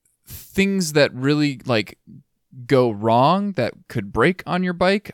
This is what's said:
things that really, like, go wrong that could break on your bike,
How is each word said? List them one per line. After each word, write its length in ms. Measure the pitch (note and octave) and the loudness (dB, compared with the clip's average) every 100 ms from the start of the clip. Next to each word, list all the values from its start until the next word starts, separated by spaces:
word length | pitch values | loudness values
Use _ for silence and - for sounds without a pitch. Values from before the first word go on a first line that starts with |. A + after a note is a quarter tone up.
| _ _ - | _ _ -20
things 640 | - - - G3 G3 D#3+ | -20 -8 -2 0 0 0
that 220 | D3 C3+ | 2 2
really, 480 | B2 C3+ D3+ D3 B2 A2+ | 0 0 0 0 -2 -2
like, 320 | A2 G2 - - F2+ _ _ _ C3 B2 | -2 -2 -10 -20 -20 _ _ _ -12 0
go 240 | C3+ B2 | 2 2
wrong 600 | G2+ A2+ A#2 C#3 F#3+ G3+ | 0 2 4 4 2 -2
that 200 | D#3 A2 - - | -4 -4 -6 -10
could 240 | A#2+ G2+ | -8 -4
break 320 | G#2+ D3 F#3+ - | 0 0 0 -4
on 160 | F3 | -4
your 120 | F#3 | -4
bike, 360 | F3 F#3 G3+ - | -2 0 0 -4